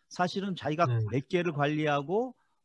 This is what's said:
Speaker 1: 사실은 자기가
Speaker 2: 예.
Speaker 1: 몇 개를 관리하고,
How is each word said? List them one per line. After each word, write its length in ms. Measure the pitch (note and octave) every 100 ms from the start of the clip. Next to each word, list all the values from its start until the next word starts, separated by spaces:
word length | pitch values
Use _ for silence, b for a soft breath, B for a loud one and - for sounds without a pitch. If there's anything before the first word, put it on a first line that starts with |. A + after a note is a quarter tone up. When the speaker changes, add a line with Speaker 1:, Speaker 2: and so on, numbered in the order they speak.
| b
Speaker 1:
사실은 480 | - F3+ G3+ G3 F3+
자기가 300 | C#3 D#3 E3+
Speaker 2:
예. 80 | A#2 A2
Speaker 1:
몇 160 | A#2+ -
개를 240 | F3+ F3
관리하고, 840 | C#3+ C#3+ D3+ D3+ C#3+ C#3+ G3 B3+ A#3+ _ _